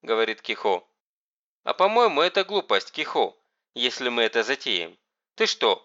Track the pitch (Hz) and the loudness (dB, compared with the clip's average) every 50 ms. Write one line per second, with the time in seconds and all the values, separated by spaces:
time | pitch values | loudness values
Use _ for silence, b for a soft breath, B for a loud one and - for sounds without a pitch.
0 | - - 113 110 113 110 110 - - - 110 - - 107 95 87 - _ _ _ | -4 -2 0 0 0 -2 -2 -8 -6 -8 -8 -2 0 0 0 0 -4 _ _ _
1 | _ _ _ _ _ _ _ _ _ _ _ _ - - - - 185 202 220 233 | _ _ _ _ _ _ _ _ _ _ _ _ -6 -6 0 0 2 2 4 4
2 | 240 214 156 143 165 180 - 196 185 180 208 196 - - 107 95 - - - - | 2 4 4 2 0 2 2 -2 -2 -2 -2 -4 -2 0 0 0 0 -2 -10 -10
3 | 151 - - 160 110 87 - _ _ _ _ _ _ _ - 120 120 123 - - | -8 -4 0 0 0 0 -2 _ _ _ _ _ _ _ -8 -4 -4 -4 -4 -2
4 | 131 123 120 120 113 110 - 117 110 120 139 131 - 135 104 87 82 82 90 _ | -6 -4 0 0 0 2 2 0 0 0 -2 -4 -4 -4 -4 -4 -4 -6 -12 _
5 | _ _ _ _ _ _ _ - 220 208 - - - 113 98 - _ | _ _ _ _ _ _ _ -2 -2 -2 0 0 2 2 2 2 _